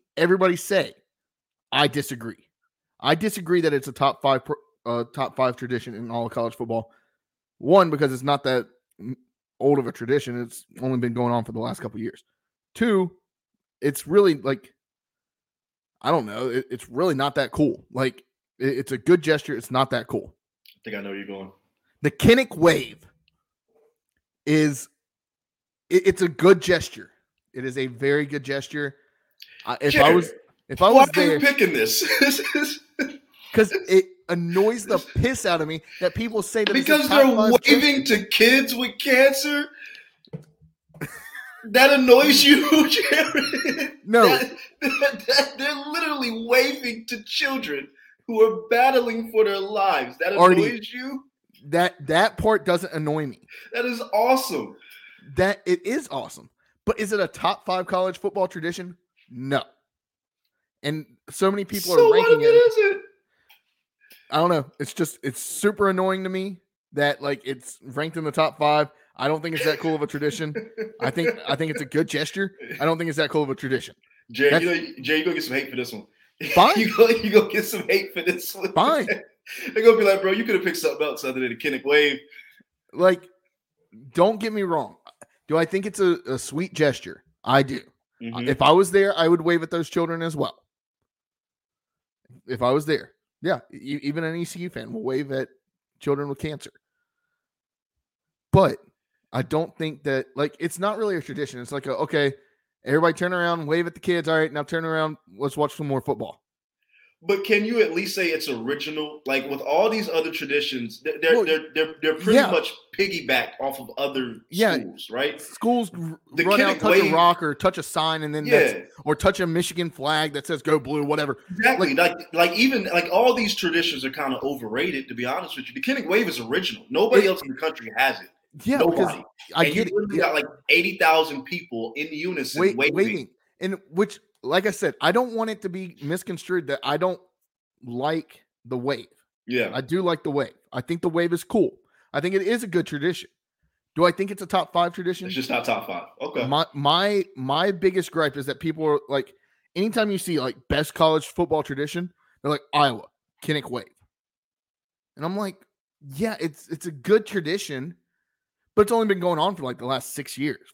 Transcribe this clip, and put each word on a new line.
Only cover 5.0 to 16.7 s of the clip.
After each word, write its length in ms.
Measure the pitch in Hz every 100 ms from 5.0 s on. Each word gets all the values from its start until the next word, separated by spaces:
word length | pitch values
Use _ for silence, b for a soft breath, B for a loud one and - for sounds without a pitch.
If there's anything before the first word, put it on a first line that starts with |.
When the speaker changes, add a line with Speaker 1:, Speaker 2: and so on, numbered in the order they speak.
| 120
Speaker 1:
top 220 | - 131 131
five 200 | 131 120
tradition 380 | 123 123 123
in 160 | 107 117
all 160 | 120 117
of 60 |
college 240 | 131 117 -
football. 360 | 117 113 113 _ _ _ _ _ _ _
One, 300 | 123 190 175
because 220 | 147 147
it's 100 | 127
not 200 | 135 143 131
that 220 | 127 113 _ _ _
m-, 180 | 110 127 _ _ _ -
old 180 | 135 143
of 60 | 117
a 40 |
tradition. 500 | - 117 143 131 120
It's 240 | 117 - - -
only 160 | 131 127
been 160 | 120
going 200 | 120 120
on 100 | 120
for 80 | 113
the 80 | 113
last 220 | 120 190
couple 160 | 113 113
of 60 |
years. 200 | 110 - _ _ _ _ _ -
Two, 360 | 233 196 180 - _ _ _ _ _ _
it's 260 | 143 139 143
really, 280 | 196 196 151
like, 380 | 127 139 - _ _ _ _ _ _ _ _ _ _ _ _ _
I 100 | 135
don't 140 | 160 107
know. 240 | 107 127
It, 160 | 123 127